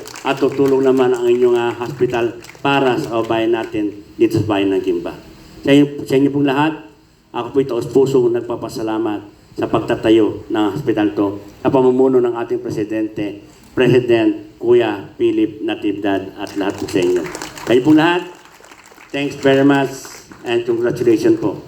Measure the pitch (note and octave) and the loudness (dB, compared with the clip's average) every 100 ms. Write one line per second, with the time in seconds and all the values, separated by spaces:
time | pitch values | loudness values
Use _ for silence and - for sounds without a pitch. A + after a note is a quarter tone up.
0 | - - C3 C#3 C3+ C3+ C#3 C3 C3+ C3 | -12 -8 -4 0 0 2 2 2 4 4
1 | B2+ B2 A#2+ B2 B2 A#2+ A#2+ A#2 B2 C3+ | 2 2 2 4 4 2 0 -4 -8 -2
2 | B2 A#2+ A#2 G2+ - - C#3 C#3 C3 A#2+ | -2 0 -4 -6 -16 -8 -2 2 2 0
3 | D3 A#2 A2+ A2+ A2+ A#2 A2 A2 G#2 G2+ | -2 -4 -2 -2 0 -2 -4 -6 -6 -8
4 | - - A2+ A2 G#2 G2 G2 F#2+ F2+ E2+ | -16 0 0 2 0 0 2 0 0 -2
5 | E2+ D#2+ - - - - C3 C#3+ C#3+ - | -4 -12 -18 -20 -20 -6 2 4 4 0
6 | - C3+ C#3 C#3 C#3 C3+ D#3 D3+ - - | -2 2 2 2 0 0 -2 -4 -12 -20
7 | _ _ _ A#2+ A#2+ C3+ C3 A#2 - C#3+ | _ _ _ -10 -4 -2 -2 -2 0 2
8 | C3 C3 A#2+ A#2 A#2 A#2 A2+ - A2 A2 | 4 4 2 0 -4 -8 -8 -6 -4 -4
9 | A2 G#2 - - _ - - A#2 G#2+ A2+ | -4 -6 -12 -20 _ -8 -4 -2 -2 -2
10 | A2+ A2+ G2+ E2 - A2 G#2+ F#2+ B2+ G#2+ | 2 4 4 -2 -4 -2 -2 -2 -4 -2
11 | G#2 G2+ G2+ G2 - - - C#3 B2+ B2+ | -2 -2 -4 -4 -14 -6 0 2 4 4
12 | C3 B2+ A#2+ A#2 B2 A#2+ A#2 G#2+ G#2 A2 | 4 4 2 -2 -6 -6 -6 -6 -4 -4
13 | A2 - G#2 G2+ - - - - B2 - | -6 -6 -8 -10 -18 -20 -8 0 4 4
14 | A#2 A#2 A2 - - - A#2 A#2+ A2 G2+ | 4 4 2 0 -6 -6 2 4 4 -2
15 | F#2+ - A#2 A2 G#2+ G#2 A2 G#2+ G#2+ G2+ | -10 -2 0 2 -2 -2 -6 -4 -4 -2
16 | G2+ G2 F#2+ G#2 G2+ - F#2+ F#2 - G2+ | -2 -2 -4 -10 -10 -6 -6 -6 -4 0
17 | F2+ F2+ D#2 - - - - B2 C#3 D#3 | 0 0 -4 -10 -14 -10 0 2 4 4
18 | E3 F3 F3 - - - - - - - | 4 0 -4 -14 -20 -20 -20 -20 -20 -20
19 | - C#3 C#3+ - C#3 C3+ C#3 C#3 C3+ - | -12 -6 -6 -2 2 4 4 4 0 -6
20 | - - - - A#2+ A#2+ A#2+ A2+ A#2+ - | -16 -20 -20 -14 -4 -2 0 -2 -2 0
21 | A#2+ G#2+ A#2 A2 G#2 F2+ | 2 4 4 2 0 -6